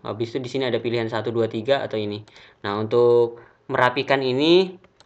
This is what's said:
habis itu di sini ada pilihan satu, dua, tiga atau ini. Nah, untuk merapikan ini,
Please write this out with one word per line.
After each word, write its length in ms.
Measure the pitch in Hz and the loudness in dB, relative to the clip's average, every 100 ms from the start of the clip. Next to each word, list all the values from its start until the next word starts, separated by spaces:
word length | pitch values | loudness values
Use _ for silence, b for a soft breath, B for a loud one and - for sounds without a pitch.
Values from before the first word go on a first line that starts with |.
| 113 | -12
habis 240 | 107 117 | -6 -6
itu 80 | 143 | -6
di 120 | 123 | -6
sini 160 | 135 131 | -4 -2
ada 80 | 117 | -2
pilihan 320 | 117 120 113 | -2 -4 -4
satu, 240 | 113 120 | -4 -4
dua, 160 | 117 113 | -2 -2
tiga 320 | 113 110 139 | -4 -2 -2
atau 160 | 110 110 | -2 -6
ini. 240 | 104 104 104 B B B | -6 -8 -12 B B B
Nah, 160 | 101 104 | -6 -4
untuk 640 | 110 120 120 120 117 B B B _ | 0 4 6 4 2 B B B _
merapikan 560 | 131 123 139 131 139 | 2 2 2 0 0
ini, 560 | 131 127 156 175 185 185 _ _ | 0 0 4 4 4 -4 _ _